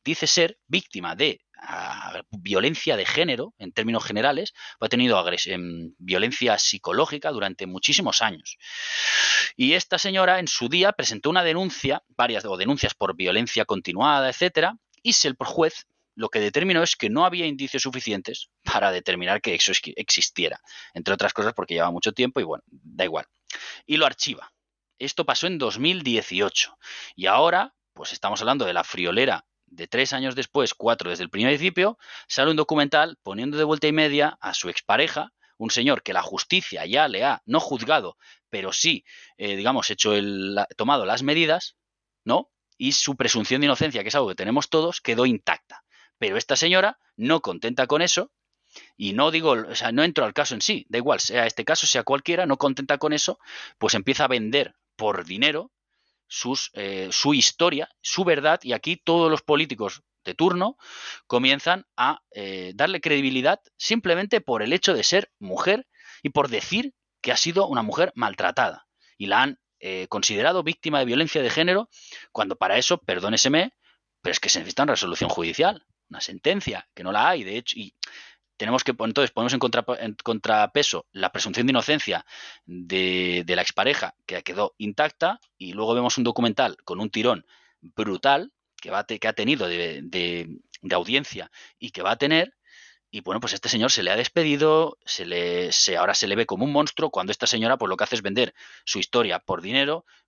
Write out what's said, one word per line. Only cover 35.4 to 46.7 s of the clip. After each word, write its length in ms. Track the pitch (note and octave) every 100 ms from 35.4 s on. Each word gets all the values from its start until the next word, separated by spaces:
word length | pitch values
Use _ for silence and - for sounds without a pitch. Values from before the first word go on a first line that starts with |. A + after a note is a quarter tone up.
| _ -
un 140 | A2+
señor 320 | B2 C3+ A#2+
que 100 | -
la 80 | F#2
justicia 640 | - F#2 - F#3 - E2 E2
ya 220 | C3 D3+
le 160 | G2
ha, 180 | C#3 A#2 G#2+
no 140 | D#3
juzgado, 580 | - B2 A#2 D3+ F2+ - - - _
pero 220 | G#2 F#2+
sí, 320 | - E3+ D3 - - - -
eh, 180 | G2+ G2
digamos, 340 | A2+ C3 -
hecho 240 | G2+ G#2+ G#2
el, 400 | G2+ G2 G2 G2+
la, 120 | - -
tomado 280 | A#2 C#3 G2
las 180 | A#2+
medidas, 520 | C#3 D#3+ D#3 F3 - - _ _ _ _ A2+
¿no? 260 | E3 - _ _ -
Y 160 | B2+
su 220 | - D3 C3
presunción 460 | A#2+ A#2+ G2+ C3
de 40 | C#3+
inocencia, 340 | B2+ D3+ A2
que 60 | G#2
es 60 | C#3+
algo 120 | G#2+
que 60 | F2+
tenemos 340 | G2+ C#3 -
todos, 320 | D#3+ E3+ -
quedó 240 | - A2+ B2+
intacta. 580 | A2 - - _ - _ _ _ -
Pero 200 | G#2 A2
esta 180 | - C3+
señora, 420 | E3+